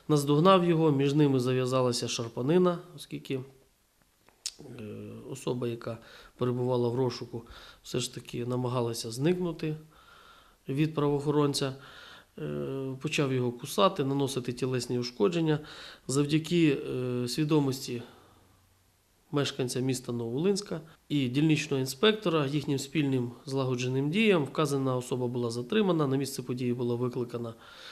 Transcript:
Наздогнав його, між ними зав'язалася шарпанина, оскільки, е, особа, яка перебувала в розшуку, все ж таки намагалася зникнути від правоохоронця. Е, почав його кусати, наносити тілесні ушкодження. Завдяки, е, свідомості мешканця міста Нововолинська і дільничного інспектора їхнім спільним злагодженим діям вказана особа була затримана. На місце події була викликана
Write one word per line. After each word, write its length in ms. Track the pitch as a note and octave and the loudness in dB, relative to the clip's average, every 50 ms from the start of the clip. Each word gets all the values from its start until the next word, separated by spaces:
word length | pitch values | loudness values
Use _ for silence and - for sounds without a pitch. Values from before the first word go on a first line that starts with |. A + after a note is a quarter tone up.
| - | -2
Наздогнав 580 | - D3+ D3 C#3+ C#3+ D3 D3+ E3+ F#3+ F#3+ F#3 F3 | 2 2 2 4 4 6 6 8 8 8 8 6
його, 260 | F3 E3 D#3+ D#3+ D#3 | 6 4 6 6 4
між 220 | C#3 C3+ C#3 C#3+ C#3 | 4 4 4 4 6
ними 260 | D3+ D3+ C#3 C3+ B2+ | 6 6 6 4 4
зав'язалася 680 | B2 B2+ B2+ B2+ B2+ B2 C3 C3 B2+ B2 A#2+ - B2+ | 2 2 0 0 0 2 2 2 2 2 0 0 -2
шарпанина, 720 | A2+ - - A#2 A2+ - B2 B2 C#3+ E3+ F#3 F3+ F3+ F3 E3+ - - - | -4 -4 -4 -6 -6 -6 -2 2 4 4 6 6 4 2 0 -6 -14 -18
оскільки, 380 | C#3 - - D3 C#3+ - - C3+ | -18 -14 -12 -12 -10 -8 -6 -6
е, 80 | C3 B2+ - - - _ _ _ _ _ _ _ _ _ _ _ _ _ _ _ _ - - - - D3 C3 B2 A#2+ G#2+ G#2 G#2+ G#2+ G#2 G#2+ A2 A2+ A#2 C3+ | -6 -6 -10 -18 -20 _ _ _ _ _ _ _ _ _ _ _ _ _ _ _ _ -12 -12 -12 -14 -18 -18 -16 -14 -14 -14 -12 -12 -14 -14 -16 -16 -16 -14
особа, 360 | C#3+ - - C#3+ B2+ B2 B2 | -14 -8 -6 -4 -4 -2 -4
яка 300 | A#2+ A#2 A#2 - A#2 A2+ A2 - - - - - - _ | -4 -6 -6 -8 -10 -10 -12 -14 -20 -20 -20 -20 -14 _
перебувала 520 | - B2+ B2 B2 B2 B2 B2+ B2+ B2 A#2+ A#2+ | -4 -2 -2 0 0 0 0 0 0 0 0
в 60 | A#2 | 0
розшуку, 480 | B2+ C3 B2 B2 - B2 - - A2+ - - - - - - - - - | 0 0 -2 -2 -6 -10 -12 -12 -12 -12 -14 -18 -20 -20 -20 -20 -20 -10
все 160 | - - B2+ | -6 -6 -4
ж 160 | B2 - - | -4 -6 -8
таки 300 | B2 - - - B2 A#2+ | -12 -14 -10 -8 -6 -4
намагалася 680 | B2 B2 B2+ B2+ A#2+ B2+ B2+ A#2 A#2 A2+ - - A#2 | -4 -2 -2 -2 -2 0 0 0 -2 -2 -6 -8 -8
зникнути 640 | A#2 B2+ C#3 E3+ F3+ F3+ F3+ E3+ D#3 - E3 D#3 D#3 D#3 - - - - - - - - - - - - - _ _ _ _ - | -4 0 0 0 2 0 -2 -4 -4 -4 -6 -6 -6 -6 -10 -18 -20 -20 -20 -20 -20 -20 -20 -20 -20 -20 -20 _ _ _ _ -4
від 240 | C3+ C#3+ D#3 D#3 D#3 | 0 0 0 0 0
правоохоронця. 800 | D3+ D3 C#3+ D3 C#3 C#3 D3+ C#3+ D3 D3 C#3 C#3 - C#3 C3+ C3 C3+ - - - - - - - - - _ _ - | 0 2 2 2 0 0 2 2 4 2 2 2 0 -2 -4 -4 -8 -14 -20 -20 -20 -20 -20 -20 -20 -20 _ _ -10
Е, 560 | D3+ D3+ D3 D3 C#3+ C3+ C3+ C3+ C3+ C3+ C3 C3 | -8 -6 -6 -6 -6 -6 -6 -6 -6 -6 -6 -6
почав 320 | - D3+ D3+ D#3+ C#3+ C3 C3 | -6 -4 -2 0 0 0 0
його 180 | B2+ B2 A#2+ | 0 0 -2
кусати, 520 | A#2+ - - - - G3+ G3 F#3 F#3+ - C#3 | -4 -6 -10 -6 0 2 2 2 2 0 -2
наносити 500 | C3+ C#3 C#3 C#3 C3 - C3 A#2+ C3 B2 | 0 0 0 0 -2 -2 -4 -4 -6 -4
тілесні 460 | - C3+ C3 C3 B2 A#2+ - B2+ B2 | -4 -2 -2 -2 -2 -2 -2 -2 -2
ушкодження. 600 | A#2+ B2 - - G3+ F#3+ E3+ E3+ D#3+ D#3 D3+ D3 D3+ - - - - - - - _ | -4 -4 0 2 2 2 2 2 2 2 2 0 -2 -8 -16 -18 -18 -18 -20 -12 _
Завдяки, 680 | - C3 C#3+ C#3+ C#3+ D#3 D#3 D#3 - F3 F3 E3 D3 C#3 - C3+ C3+ | -2 0 0 2 2 2 0 2 2 2 4 4 4 4 2 -2 -4
е, 380 | C3 B2+ B2+ B2+ B2 B2 B2 | -4 -4 -2 -2 -2 -2 -2
свідомості 760 | A#2+ - D#3 D#3 D3+ D#3+ D3+ C#3+ C3+ C3 - - - B2 A#2 - - - - - - - _ _ _ _ _ _ _ _ _ _ _ _ _ _ _ _ _ _ _ | -2 -2 -2 0 2 2 2 2 2 -2 -4 -6 -8 -8 -8 -10 -12 -20 -20 -20 -20 -20 _ _ _ _ _ _ _ _ _ _ _ _ _ _ _ _ _ _ _
мешканця 480 | C#3+ C#3+ C#3 C3+ - - C3 A#2+ - B2+ | -2 -2 -2 -2 -2 -4 -4 -2 -2 -2
міста 320 | B2+ C3+ B2+ B2 - B2 | -2 -2 -2 -2 -4 -6
Нововолинська 720 | A#2+ A#2 A#2 A2+ A#2+ C#3 E3+ G3+ G3+ F#3+ G#3 - F#3 D#3 D#3 - - _ _ - | -6 -4 -4 -4 -2 0 0 0 0 0 -2 -6 -10 -10 -12 -14 -20 _ _ -2
і 180 | D3 C#3+ C3 | -2 0 0
дільничного 540 | A#2+ B2 D3 D#3 D#3+ D3+ D3+ - - C#3+ C3 | 0 2 4 4 4 4 2 0 0 -2 -2
інспектора 640 | C3 C3 - - G#3+ A3 G#3+ G#3+ - F3 D#3+ D#3 C#3 | -2 -2 0 2 2 2 4 2 0 0 2 2 2
їхнім 320 | C3 D3 D3 C3 D3+ C#3 C3+ | 0 -2 -2 -2 -2 -2 -2
спільним 520 | - - - D#3+ C#3+ C3+ C3 B2+ A#2+ A#2+ A#2+ - - | -2 -2 0 0 2 2 2 0 -2 -4 -6 -10 -8
злагодженим 640 | C#3 C3+ C3+ C3 B2+ B2+ B2 B2+ B2+ C3 C3+ C#3 D3 | -4 -2 -2 0 0 -2 -2 -2 -2 0 0 0 0
діям 340 | E3+ G#3+ A3+ G#3+ F#3 D#3+ C#3 | 2 4 4 4 4 4 2
вказана 520 | C3 - D#3+ D#3 C3+ C#3+ C3+ C3+ C3 B2+ | 0 0 0 0 0 0 0 0 0 0
особа 320 | B2+ B2 - C3+ B2 B2 | -2 -2 -4 -2 -2 -2
була 240 | A#2+ B2 A#2+ A#2+ A#2 | -2 -2 -2 -2 -2
затримана. 560 | A#2 A#2+ A#2+ B2 G#3 A3 G#3 F#3 E3+ D#3 D3 | -2 -4 -4 0 2 2 4 4 4 2 2
На 100 | B2+ C3+ | 2 2
місце 260 | C#3 C#3 C3 - - B2 | 0 0 -2 -6 -6 -6
події 300 | - B2 B2+ C3 B2 A#2+ | -6 -4 -2 -2 -2 0
була 220 | B2 B2 A#2+ A#2+ | 0 0 0 0
викликана 580 | A#2 B2 B2 A#2+ C3 A#2+ A#2+ - A#2+ A#2 A2+ A2+ - - - - - - - | 0 -2 -2 -2 -4 -4 -4 -6 -8 -8 -8 -12 -14 -18 -20 -20 -20 -18 -18